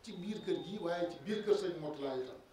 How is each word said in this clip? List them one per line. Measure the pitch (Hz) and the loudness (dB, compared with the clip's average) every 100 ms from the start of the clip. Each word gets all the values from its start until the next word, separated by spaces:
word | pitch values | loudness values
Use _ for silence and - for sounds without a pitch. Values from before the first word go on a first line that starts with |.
ci | 226 | -10
biir | 180 196 214 | -8 -4 -2
kër | 185 156 | 2 0
gi, | 160 202 | 0 -4
waaye | 170 175 170 | 0 2 0
ci | - | -2
biir | 147 208 | -2 0
kër | 208 196 | 6 4
Serigne | 185 160 | 4 -2
Mourtala | 151 147 139 131 | -4 -4 -2 -2
itam. | 196 - - | -4 -8 -16